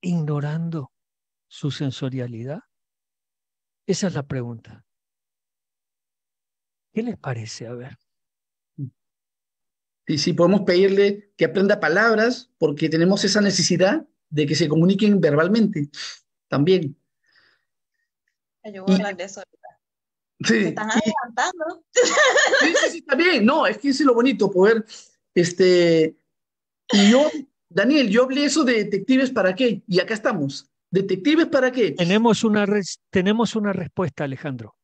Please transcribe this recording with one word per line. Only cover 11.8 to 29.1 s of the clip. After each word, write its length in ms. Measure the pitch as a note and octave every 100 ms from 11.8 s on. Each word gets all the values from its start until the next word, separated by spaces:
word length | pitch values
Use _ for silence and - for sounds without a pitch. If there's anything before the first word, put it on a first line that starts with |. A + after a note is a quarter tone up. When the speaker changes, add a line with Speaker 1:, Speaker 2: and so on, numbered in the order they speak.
| D#3 F3 A3+ G#3+ A3+ B3+ - _
Speaker 2:
porque 300 | D#3 D3 D#3+
tenemos 360 | D#3+ E3+ G3
esa 160 | G3+ G#3
necesidad 680 | G3+ G3 E3 E3 F#3 D4+ - _ _
de 160 | D3+ D3
que 80 | D#3
se 120 | D#3+
comuniquen 520 | D#3 F3 G3 G#3+ G3+
verbalmente 680 | E3 C#3+ E3+ A3+ G#3 D#3+ C#3+ - - - _ _ _
también. 480 | C3+ D3+ F#3 D3+ - _ _ _ _ _ _ _ _ _ _ _ _ _ _ _ _
Speaker 3:
Yo 200 | G#3+ G3
voy 100 | F#3+
a 20 | F#3+
Speaker 2:
Y 40 |
Speaker 3:
hablar 160 | G3+ F#3
de 80 |
eso 160 | F#3+ G3+
ahorita. 280 | F#3 _ - _ _ _ _ _ _ _
Speaker 2:
Sí, 100 | -
Speaker 3:
Me 140 | A3+ F#3+
están 200 | - G#3+
Speaker 2:
y 40 |
Speaker 3:
adelantando. 920 | A3+ D#4+ D#4 B3 A#3+ D#4 F#4 D#4+ - _
Speaker 2:
Sí, 140 | - A#4+ - C#5+ A#4+ C#5 C5+
sí, 280 | D#4 B4+ D#5+
sí, 80 | E4+
está 160 | D4
bien. 300 | C4+ F4 D#4
No, 220 | G#3+ D#4 A3
es 120 | G#3+
que 100 | C#4
eso 120 | C4
es 40 | C#4+
lo 80 |
bonito, 360 | A#3 B3 B3 G3+
poder, 340 | F3 G3 A3 G#3+ - - _ _
este, 840 | - E3+ - F#3 F3+ E3+ E3 D#3 - _ _ _ _ _ _ _
y 200 | G#3 G3+
yo, 200 | B3 D4+ D#4 - _ _
Daniel, 400 | E3+ G#3+ D4+ B3
yo 140 | G#3
hablé 200 | C4 C4+
eso 200 | C#4+ D4+
de 100 | B3+ A#3
detectives 460 | G#3 G3 G3